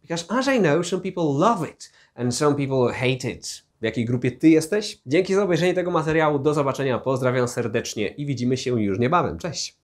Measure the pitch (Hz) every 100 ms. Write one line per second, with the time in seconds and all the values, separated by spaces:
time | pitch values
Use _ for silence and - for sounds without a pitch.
0 | - 170 - 233 262 262 175 151 170 185
1 | 190 180 156 139 202 214 147 - - _
2 | _ - 123 123 151 143 135 135 120 101
3 | 127 131 123 85 - - _ _ 110 123
4 | 113 123 127 123 160 160 156 208 208 -
5 | 127 156 190 190 196 165 180 175 175 170
6 | 151 156 156 143 139 151 139 127 135 113
7 | 127 131 127 127 123 123 113 123 110 -
8 | 104 - 147 123 123 127 127 120 101 95
9 | 120 175 120 80 175 - - _